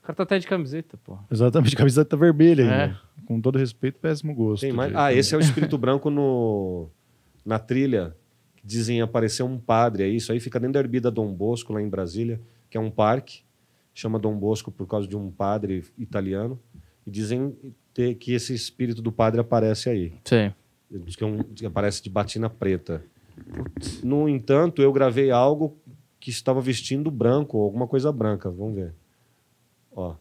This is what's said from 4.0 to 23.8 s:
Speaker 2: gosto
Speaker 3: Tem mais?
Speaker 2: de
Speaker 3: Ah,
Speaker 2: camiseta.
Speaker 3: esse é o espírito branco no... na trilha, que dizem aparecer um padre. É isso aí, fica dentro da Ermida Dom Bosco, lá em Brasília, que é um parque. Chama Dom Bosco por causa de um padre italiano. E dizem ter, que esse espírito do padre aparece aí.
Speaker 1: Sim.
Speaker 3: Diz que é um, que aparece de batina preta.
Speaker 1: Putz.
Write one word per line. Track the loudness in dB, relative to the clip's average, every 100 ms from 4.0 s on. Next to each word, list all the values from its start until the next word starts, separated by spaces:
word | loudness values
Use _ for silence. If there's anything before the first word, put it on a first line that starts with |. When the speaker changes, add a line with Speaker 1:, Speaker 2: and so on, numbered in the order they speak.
| -4 -4 -6
Speaker 2:
gosto | -2 -2 0
Speaker 3:
Tem | -2
mais? | -2 -2
Speaker 2:
de | 2
Speaker 3:
Ah, |
Speaker 2:
camiseta. | 4 4
Speaker 3:
esse | 4
é | 4
o |
espírito | 4 2 0 0
branco | 2 2 0
no... | 0 2 2 0 0 -2 -6 -10 _ _ _ _ _
na | -4 -4
trilha, | -2 0 0 0 -4 -10 _ _ _ _
que | -8
dizem | -6 -2 -2
aparecer | 0 0 -2 -2
um | -4 -6
padre. | 0 2 2 2
É | 0
isso | -2 -2
aí, | -4
fica | -4 -4
dentro | 0
da | 0
Ermida | 0 0 0
Dom | -2 -4
Bosco, | -2 -4 -4 -6
lá | -6
em | -4
Brasília, | -4 -6 -4 -6 -6 -12 _ _
que | -6
é |
um | -4
parque. | 0 2 2 -4 -20 _ _ _ _ _
Chama | -8 -4 -2
Dom | -2 -2
Bosco | -2 -2 -6
por | -12 -6
causa | -4 -4
de |
um | -8 -10
padre | -4 -2 -2 -4 -6 -8 -14
italiano. | -8 -6 -4 -4 -6 -10 _ -20 -20 _ -12
E |
dizem | -8 -4 -4 -4 -8 -20 -20 _
ter, | -2 -2
que | -2 -4
esse | -4 -4
espírito | -8 -8 -6 -6 -4
do | -6
padre | 2 2 2
aparece | 2 2 2 0 -2
aí. | -2 -4 -8
Speaker 1:
Sim. | 2 2 2 -4 _ _ _
Speaker 3:
Diz | -14 -14
que | -6
é | -6
um, | -4
que | -6 -8
aparece | -6 -2 -2 -4
de | -6
batina | -4 -4 -4 -6
preta. | -4 -2 -2 -4 -10 -10 _ _ -20 -14
Speaker 1:
Putz. | -10 -10 -10